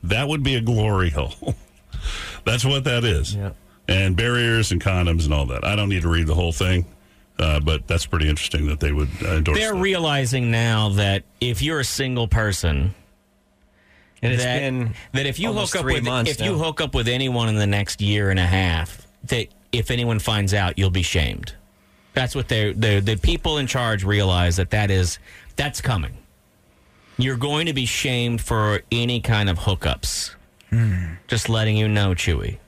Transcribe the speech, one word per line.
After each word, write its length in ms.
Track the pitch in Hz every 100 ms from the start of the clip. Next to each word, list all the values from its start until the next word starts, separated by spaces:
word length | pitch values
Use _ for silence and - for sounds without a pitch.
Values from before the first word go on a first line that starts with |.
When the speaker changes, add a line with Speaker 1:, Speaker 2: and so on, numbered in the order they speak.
Speaker 1:
That 240 | 87 107 143
would 160 | 156
be 120 | 139 131
a 60 |
glory 500 | 113 117 107 98 90
hole. 440 | 76 65 - - - - _ _ -
<laughs> 480 | - - - -
That's 220 | - 120 127
what 180 | 139
that 220 | 135 120 117
is. 300 | 85 73 101
Speaker 2:
Yeah. 160 | 98 - - _ -
Speaker 1:
And 300 | 95 95 90
barriers 560 | 117 120 117 113 110
and 80 | 87
condoms 400 | 98 92 87 82
and 100 | 78
all 120 | 73 65
that. 180 | 64
I 140 | - 104
don't 100 | 101
need 140 | 92
to 80 | 85
read 180 | 82 80
the 80 | 82
whole 160 | 85
thing, 340 | 80 92 90 85 - _ _ _ -
uh, 220 | 80 76
but 260 | 73 78 -
that's 180 | 82 -
pretty 220 | 80 78
interesting 400 | 76 - 76 73
that 140 | 73
they 100 | 76
would, 180 | 73 69 -
uh, 120 | - 80
endorse 200 | 76 -
Speaker 3:
They're 160 | 220
Speaker 1:
that. 60 | 196
Speaker 3:
realizing 680 | 190 185 160 143 127 131 120
now 380 | 117 117 110 107
that 340 | 101 101 98 - _
if 220 | 123 -
you're 180 | 151 160
a 60 | 127
single 420 | - 131 123 113
person, 680 | 113 107 98 85 71 80 - - _ _ _ _ _ _ _ _ _ _ _
Speaker 2:
And 120 | 120
it's 100 | 120
Speaker 3:
that, 160 | 123 123
Speaker 2:
been 340 | 139 127 117 113 -
Speaker 3:
that 120 | 131 139
if 140 | 135
you 100 | 214
Speaker 2:
almost 240 | 208 196
Speaker 3:
hook 80 | 190
up 40 | 143
Speaker 2:
three 80 | -
Speaker 3:
with, 80 |
Speaker 2:
months 280 | 120 127 117
Speaker 3:
if 100 | 143
you 100 | 196
Speaker 2:
now. 40 | 170
Speaker 3:
hook 240 | 160 151
up 120 | 151 135
with 120 | 117
anyone 400 | 123 131 120 113
in 60 | 107
the 120 | 101
next 340 | 101 98 -
year 280 | 101 104 101
and 100 | 95
a 60 | 87
half, 600 | 95 92 82 82 - - _ -
that 220 | 123 104 - _
if 180 | 120 110
anyone 280 | 120 120 110
finds 340 | - 107 98
out, 240 | 104 92 -
you'll 120 | 95
be 100 | 90
shamed. 520 | 87 - 69 50 - - _ _ _ _ _
That's 220 | - 127 139
what 120 | 120
they're, 260 | 113 104
the, 260 | 98 110 101
the 160 | 101 107
people 400 | 175 170 165 151
in 100 | 131
charge 360 | 131 120 107 95
realize 500 | 104 98 90 87 87
that 120 | 90
that 220 | 107 104
is, 280 | 95 90 - - - - -
that's 260 | 147 -
coming. 320 | 131 107 71 - - _ _ _ _ _ _ _ _ -
You're 200 | 127 127
going 280 | 143 151 165
to 80 |
be 120 | 139 123
shamed 540 | - 139 123 120 117
for 400 | - 113 107 104 -
any 280 | 117 120 120
kind 300 | - 107 98
of 100 | 82
hookups. 760 | - - - 67 - - - - - _ -
Speaker 4:
Hmm. 460 | 113 110 92 85 82 -
Speaker 3:
Just 220 | 117 -
letting 260 | 113 110 107
you 120 | 107
know, 240 | 104 98
Chewy. 460 | 90 - 71 50 -